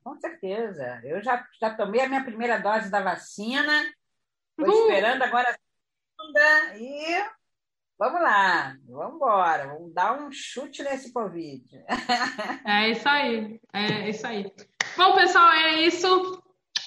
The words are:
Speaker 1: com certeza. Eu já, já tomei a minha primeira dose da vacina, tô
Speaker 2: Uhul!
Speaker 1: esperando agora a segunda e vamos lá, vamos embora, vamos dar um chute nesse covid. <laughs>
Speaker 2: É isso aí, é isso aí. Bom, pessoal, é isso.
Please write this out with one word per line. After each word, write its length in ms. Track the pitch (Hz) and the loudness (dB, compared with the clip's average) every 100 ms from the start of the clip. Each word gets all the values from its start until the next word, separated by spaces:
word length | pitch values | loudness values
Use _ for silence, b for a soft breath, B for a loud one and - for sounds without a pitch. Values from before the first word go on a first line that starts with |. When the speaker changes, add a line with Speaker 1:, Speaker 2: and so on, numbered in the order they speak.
Speaker 1:
com 100 | 247 294 | -18 -12
certeza. 800 | 349 - 190 208 226 165 123 120 | -12 -10 -8 -6 -8 -8 -10 -10
Eu 180 | 123 180 | -8 -6
já, 200 | 220 247 - - | -2 -4 -6 -6
já 160 | 220 | -4
tomei 280 | 220 202 226 | -2 -2 0
a 60 | 262 | 0
minha 140 | 269 | -2
primeira 360 | 262 214 240 208 | -6 -6 -2 -2
dose 320 | 196 220 208 | 0 -2 0
da 100 | 202 | -2
vacina, 880 | 190 165 - - 220 277 302 302 302 - _ _ _ _ _ - | -2 -4 -8 -12 -6 -2 0 0 -2 -8 _ _ _ _ _ -2
tô 60 | |
Speaker 2:
Uhul! 180 | 311 427 | 2 4
Speaker 1:
esperando 400 | 453 196 214 262 | 6 4 2 0
agora 260 | 247 240 247 | 0 0 0
a 60 | |
segunda 1200 | 233 _ _ _ _ _ - 311 294 302 311 311 208 | -4 _ _ _ _ _ -18 -2 4 6 4 2 -8
e 480 | 247 285 320 349 427 - _ _ _ _ _ - | -14 -10 -4 -4 -4 -10 _ _ _ _ _ -4
vamos 220 | 226 349 | -2 2
lá, 560 | 302 202 190 165 135 131 - | 2 4 4 2 -2 -10 -16
vamos 300 | 131 196 320 | -12 -10 -2
embora, 520 | 262 196 175 156 139 | 2 4 4 0 -4
vamos 260 | 151 170 | -12 -8
dar 260 | 165 196 277 | -2 -2 -2
um 100 | 294 | -8
chute 520 | - - 240 277 - | -14 -14 -12 -12 -10
nesse 320 | 277 269 240 | -8 -8 -8
covid. 500 | 247 202 170 156 131 - 131 - | -8 -6 -8 -12 -14 -20 -16 -8
<laughs> 800 | 240 - 240 262 - 196 - 208 | -6 -2 -2 -2 -6 -8 -6 0
Speaker 2:
É 240 | 208 220 | 2 2
isso 180 | 226 285 | 0 2
aí, 500 | 294 262 226 214 226 _ | 2 0 -4 -6 -12 _
é 380 | 196 208 214 202 | -4 -2 -2 -4
isso 160 | 208 247 | -8 -6
aí. 260 | 214 - - - - - - | -6 -8 -12 -14 -8 -6 2
Bom, 160 | 359 | 4
pessoal, 360 | 381 349 359 339 | 6 6 8 8
é 300 | 320 320 311 | 6 4 4
isso. 600 | 330 330 370 370 370 - _ _ _ - | 2 2 2 2 2 -8 _ _ _ -10